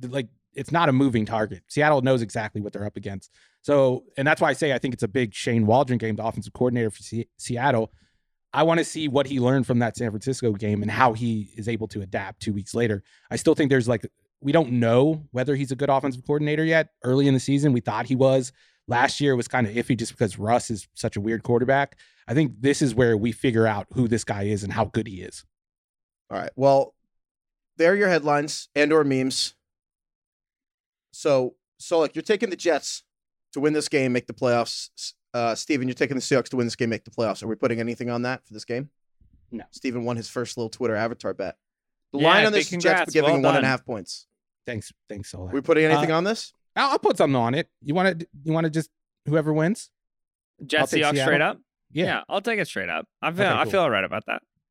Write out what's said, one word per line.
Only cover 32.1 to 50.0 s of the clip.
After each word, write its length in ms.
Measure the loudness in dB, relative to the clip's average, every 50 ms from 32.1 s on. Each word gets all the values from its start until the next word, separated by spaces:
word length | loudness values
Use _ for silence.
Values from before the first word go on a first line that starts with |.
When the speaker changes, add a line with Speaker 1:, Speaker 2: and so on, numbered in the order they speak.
| -2
Speaker 2:
you're 60 | -4
taking 280 | -2 -2 -2 0 0 -4
the 60 | -4
Jets 480 | -2 0 0 0 0 -2 -6 -12 -12 _ _ _ _ _ _ _ _ _ _ -6
to 60 | 0
win 140 | 0 2 2
this 160 | 0 -2 0
game, 240 | 0 0 0 0 0
make 140 | -2 -4
the 60 | -6 -8
playoffs. 560 | -4 0 0 2 0 0 -2 -6 -12 -12 -14 _
S-, 160 | -14 -14 -14 -16 _ _ _ -6
uh, 220 | -4 -2 -2 -4
Steven, 320 | -4 -4 -2 -2 -2 -2
you're 80 | -2 -2
taking 200 | -2 -2 -2 -2
the 60 | -4
Seahawks 280 | -2 0 0 0 0 0
to 60 | -2
win 100 | -4 -2
this 80 | -2 -2
game, 140 | -4 -2 -2
make 140 | -4 -6 -8
the 60 | -10
playoffs. 320 | -6 -4 -2 -2 -4 -6 -6
Are 40 |
we 80 | -8 -6
putting 240 | -2 -2 -2 -2 -2
anything 300 | -4 -6 -6 -6 -6 -6
on 120 | -4 -4 -4
that 220 | -4 -6 -8 _
for 80 | -16 -20
this 120 | -16 -10
game? 240 | -8 -8 -8 -8 -10 _ _ _ _ _ _ _ _ _ _ _ -16
Speaker 1:
No. 120 | -16 -16 -16 _
Speaker 2:
Steven 340 | -14 -8 -6 -6 -4 -4 -4
won 100 | -4 -4
his 140 | -6 -8 -8
first 280 | -8 -8 -8 -8 -6
little 120 | -8 -8 -8
Twitter 260 | -6 -4 -4 -2 -2
avatar 380 | -2 -2 -4 -4 -6 -8 -8 -6
bet. 240 | -6 -8 -8 -8 _ _ _ _ _ _ _ _ _ _ _ -2
The 60 | 2
Speaker 3:
Yeah, 80 | 4
Speaker 2:
line 180 | 6 6 6 6
on 60 | 4 2
Speaker 3:
big 60 | 0
Speaker 2:
this 60 | 0 -2 -2
is 100 | 0 2
Jets 0 |
Speaker 3:
congrats. 300 | 2 2 2 0 0 2
Speaker 2:
giving 180 | 2 4 4 4 4
Speaker 3:
Well 0 | 4 4
Speaker 2:
one 40 | 4
and 80 | 4 2
a 20 |
half 120 | 2 0 -2
Speaker 3:
done. 40 | -4
Speaker 2:
points. 420 | -8 -10 -10 -10 -12 -16 -16 -18 _ _ _ _ _ _ _ -12
Speaker 1:
Thanks, 280 | -10 -10 -10 -10 -14 -20 _ _ -16
thanks, 220 | -14 -14 -14 -14
Solak. 200 | -14 -12 -10 -6 -6
Speaker 2:
We 80 | -4
putting 240 | 2 2 4 4 6
anything 260 | 4 4 4 2 2
Speaker 1:
Uh, 60 | 0
Speaker 2:
on 60 | 0 0
this? 300 | 0 -2 -4 -8 -16 _ _ _ _ -2
Speaker 1:
I'll, 160 | 0 0 0
I'll 80 | 0 2
put 180 | 2 2 2
something 180 | 2 2 2 2
on 200 | 2 2 0 0
it. 140 | -2 -4 _ _ _
You 120 | -6 -4 0
wanna, 220 | 0 2 0 0 -2 -8 -14 -16 -10 -4
you 100 | -2 -2
wanna 160 | 0 0 -2
just 200 | -2 -4 -6 -6 _ _ _ _ _ _ -6
whoever 260 | -2 0 0 0 0
wins? 380 | 0 0 0 0 -2 -4 -8 -20 _ _